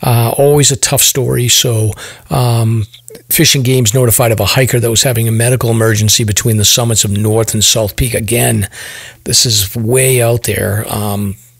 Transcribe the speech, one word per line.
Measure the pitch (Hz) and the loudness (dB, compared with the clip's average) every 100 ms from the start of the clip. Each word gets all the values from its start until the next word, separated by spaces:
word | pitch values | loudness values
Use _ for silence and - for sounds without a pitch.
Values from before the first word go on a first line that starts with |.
Uh, | - 120 117 - | 0 0 0 2
always | 143 147 139 | 4 4 2
a | 135 | 0
tough | - 135 | -2 0
story. | - - 123 127 123 | 0 0 -2 0 0
So, | - 131 110 107 98 - - - | 2 2 0 -2 -4 -12 -20 -6
um, | - 123 117 113 113 107 - - - - | 0 2 2 2 0 -2 -10 -20 -20 -8
Fish | - 156 | 0 2
and | 147 | 2
Game's | 123 131 120 | 2 2 2
notified | 120 127 107 120 | 2 2 2 2
of | 110 | 0
a | |
hiker | 101 - 135 123 | 0 0 2 2
that | 117 | 0
was | 113 | 0
having | 139 113 113 | 0 0 0
a | |
medical | 113 117 127 120 | 0 0 0 0
emergency | 113 113 107 107 - | 2 2 2 2 0
between | 110 104 - 110 | 0 0 0 0
the | |
summits | 101 - 117 110 | 2 0 0 0
of | 107 | -2
North | 101 107 107 110 | 0 0 0 0
and | 113 | 0
South | 104 - 107 - | 0 0 -2 -2
Peak. | 127 | -2
Again, | 123 110 117 123 113 98 - - - - - | -2 -2 0 0 0 -2 -8 -16 -16 -20 -16
this | - - 127 | -6 -2 0
is | 107 98 | 0 -2
way | - 110 127 131 131 | -4 0 2 2 2
out | 117 120 | 2 0
there. | 113 101 101 104 - | -2 -2 -2 -2 -4
Um | - 104 101 101 98 - _ | -4 -4 -4 -4 -6 -14 _